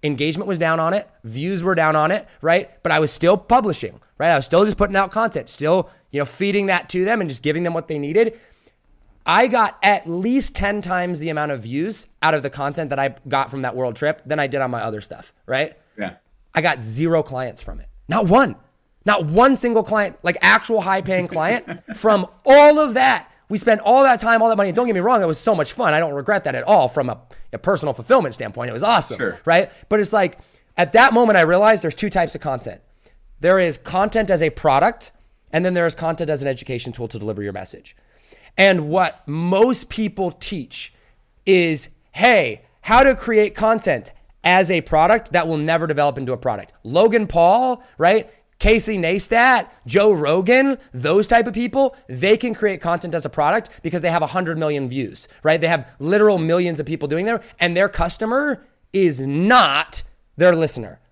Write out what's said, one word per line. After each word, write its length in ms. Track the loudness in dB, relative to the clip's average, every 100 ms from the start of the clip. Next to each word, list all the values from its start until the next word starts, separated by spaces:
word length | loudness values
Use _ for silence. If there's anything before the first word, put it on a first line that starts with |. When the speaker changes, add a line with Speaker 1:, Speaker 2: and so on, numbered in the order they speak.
Speaker 1:
engagement 420 | -6 -4 -4 -4 -6
was 120 | -4
down 200 | -2 -2
on 160 | -2
it. 140 | -4 -8 _
Views 400 | -16 -10 -6 -4
were 100 | -2
down 220 | 0 0 0
on 160 | 0
it, 160 | -2 -8 _
right? 300 | 0 0 0 _
But 80 | -2
I 80 | 0
was 100 | 0
still 260 | 0 2 2
publishing, 640 | 2 2 2 -6 -8 -14 _ _
right? 140 | 0
I 60 | 0
was 80 |
still 200 | 2 2
just 120 | 2 0
putting 180 | -2
out 160 | 0 -2
content, 380 | -2 -4 -4 -12
still, 420 | -6 0 0 -2 _ _
you 80 | -8
know, 40 |
feeding 420 | -8 -4 -2 -2 0
that 220 | -2 -2
to 140 | -4
them 160 | -2 -2
and 80 | -4
just 140 | -6
giving 220 | -4 -4
them 100 | -4
what 140 | -6 -6
they 100 | -8
needed. 400 | -2 -2 -4 -10 _ _ _ _ _ _ _ _
I 220 | -2 0 2
got 300 | 0 -2 0
at 260 | 0 0 -2
least 460 | -6 -2 -2 -2
ten 260 | -4 -4 -4
times 380 | -4 -4 -4 -6
the 80 | -6
amount 220 | -6 -4
of 80 | -6
views 460 | -8 -6 -6 -8 -16 _
out 120 | -2
of 80 | 0
the 80 | -4
content 400 | -6 -8 -6 -6
that 80 | -4
I 160 | -4 -6 -6
got 220 | -4 -4
from 120 | -6
that 140 | -8 -4
world 180 | -6
trip 280 | -4 -6 -6 -6
than 140 | -4
I 80 | -4
did 120 | -4
on 100 | -6
my 120 | -6
other 180 | -8 -10
stuff, 320 | -14 -20 -20 _ -6
right? 280 | -4 -4 -8 _ -12
Speaker 2:
Yeah. 180 | -12 -12 _ _ _
Speaker 1:
I 60 | -2
got 220 | -2 -2
zero 400 | -6 -4 0 0
clients 400 | -2 -8 -10 -12
from 160 | -16 -16
it. 60 | -18 -20 -6
Not 180 | -2 4
one. 300 | 4 4 -2 _ _ _ _
Not 200 | -2 0 0
one 300 | 4 4 4
single 260 | 0 0
client, 340 | 0 -2 -2 -4
like, 160 | -4 0
actual 380 | 2 2 2 -2
high-paying 460 | 0 -2 -2 -4 -4
client 400 | -4 -2 -4 -6 -16 -16
Speaker 2:
<laughs> 100 | -4
Speaker 1:
from 300 | 2 2 0 _ 6
all 320 | 10 10 8
of 160 | 2
that. 340 | 2 0 0 -6 _ _
We 100 | -2
spent 220 | 0 0
all 200 | 4 6
that 160 | 6 4
time, 220 | 2 2
all 60 | 4
that 80 | 2
money. 140 | 0
Don't 140 | 0 0
get 80 |
me 60 | 0
wrong, 200 | 2 2
it 40 | 2
was 120 | 0
so 160 | 0
much 180 | 0 -2
fun. 200 | -2 0
I 60 | 0
don't 160 | 0
regret 300 | -4 -2 -2
that 100 | -2
at 80 | -6
all 240 | 2 2 4
from 220 | -2 -4
a, 80 | -6 _ -20 -14
a 60 | -8
personal 360 | -2 -2 -2
fulfillment 400 | -8 0 0 0
standpoint. 360 | -8 -12 -8 -8
It 20 |
was 120 | -4
awesome, 340 | 0 0 0 -6
Speaker 2:
Sure. 220 | -8 -6
Speaker 1:
right? 260 | 0 2 2 -8 -4
But 100 | -2
it's 120 | 0
like, 260 | 0 -2 -6 -20 _ _ -4
at 160 | 2
that 200 | 4 4
moment, 240 | 4 4 4
I 40 |
realized 400 | 4 4 4 2
there's 140 | 0 -6
two 140 | -4
types 240 | -2 -4 -6
of 40 |
content. 400 | -8 -8 -10 -16 _ _ _ _ _ -4
There 180 | 2 2
is 180 | 2 -4
content 540 | -6 -2 -2 -2 0
as 100 | 0
a 100 | 0
product, 600 | 0 2 2 2 -2 -16 _ _ _ _
and 120 | -4
then 100 | -2
there 120 | 0 -2
is 80 |
content 360 | -2 -6 -4 -4
as 100 | -4
an 60 | -4
education 440 | -6 -8 -8 -8
tool 160 | -10 -10
to 100 | -8
deliver 240 | -8 -6
your 100 | -8
message. 440 | -10 -14 -18 -20 _ _ _ _ _ _ 2
And 320 | 2 2 0
what 380 | 0 0 -4 -10
most 640 | -6 0 2 2 2 -6
people 420 | -6 -6 -4 -8
teach 640 | -6 -10 -10 -12 -14 -16 _ _ _ _ _
is, 440 | 2 2 2 -2 -8 _ _
"Hey, 500 | 0 4 4 2 -6 _ _
how 200 | 2 4
to 120 | 4 2
create 380 | 0 2 2
content 580 | 0 0 0 0 -4 -6 -20 _ _
as 260 | 2 4 4
a 100 | 0
product 500 | 0 2 4 2 0
that 160 | -4 -2
will 80 | -4
never 300 | -2 -2 -2
develop 300 | 0 -2 -2
into 140 | -8
a 40 | -6
product." 360 | -4 -6 -10 _
Logan 420 | -4 2 2 2 0
Paul, 560 | 2 4 4 0 -4 -10 _
right? 320 | 2 2 -2 _ _ _
Casey 380 | 2 2 0 -4
Neistat, 680 | -2 -4 -2 2 4 2 -2 _ -2
Joe 260 | 2 4
Rogan, 680 | 2 2 0 4 4 4 -2 _
those 320 | -6 0 2 4
type 220 | 2 2
of 60 |
people, 420 | -4 -4 0 0 -2 -16
they 280 | -4 2 2
can 180 | 0
create 260 | -2 -2 -2
content 320 | -4 -4 -4
as 120 | -6
a 40 | -6
product 400 | -2 0 0 -4 -12
because 200 | -8 -4
they 80 | 0
have 120 | 2
a 40 | 2
hundred 280 | 0 -4 -2
million 320 | -2 -2 -4
views, 380 | -4 -6 -8 -18 _
right? 180 | 0 2
They 60 | 2
have 220 | 0 -4 _
literal 400 | 0 4 4 4
millions 400 | 2 0 0 -4
of 80 | -6
people 220 | -6 -4
doing 160 | -4
there, 160 | -2 -4 -8 _
and 180 | -2 0
their 120 | -2
customer 760 | 0 -4 -2 -2 -2 -2 -6 _ _ _
is 280 | 0 0 0
not 840 | -4 0 2 4 2 0 -6 -12 -14 _ _ 2
their 180 | 2
listener. 460 | 4 0 -4 -12 -16 _